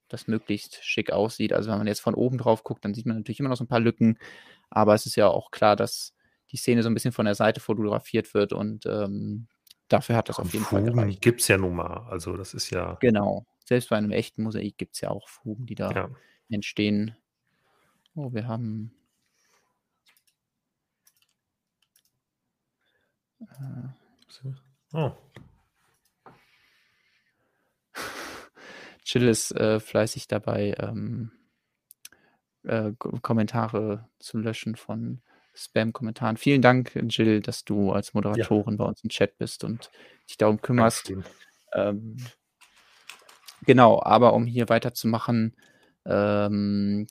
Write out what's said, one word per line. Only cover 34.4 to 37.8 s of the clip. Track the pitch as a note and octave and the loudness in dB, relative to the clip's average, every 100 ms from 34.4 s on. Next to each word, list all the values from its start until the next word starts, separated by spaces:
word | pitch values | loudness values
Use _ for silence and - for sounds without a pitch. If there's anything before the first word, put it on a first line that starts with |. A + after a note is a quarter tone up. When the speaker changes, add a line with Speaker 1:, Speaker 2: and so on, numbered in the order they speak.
| A2 A2 A#2 G#2+ | -6 -6 -8 -10
Speaker 1:
von | - A2 A#2 B2+ _ _ _ | -8 -8 -8 -10 _ _ _
Spam-Kommentaren. | - - A2 A2+ - A2 - A2+ A2 | -20 -6 -2 -2 -2 -8 -4 -4 0
Vielen | C#3 C#3+ | 4 6
Dank, | B2 B2+ A#2+ - A#2 | 8 6 2 -4 -2
Jill, | - A2 G#2+ | 2 4 4
dass | G2+ - - | 0 -8 -4
du | G#2 | 0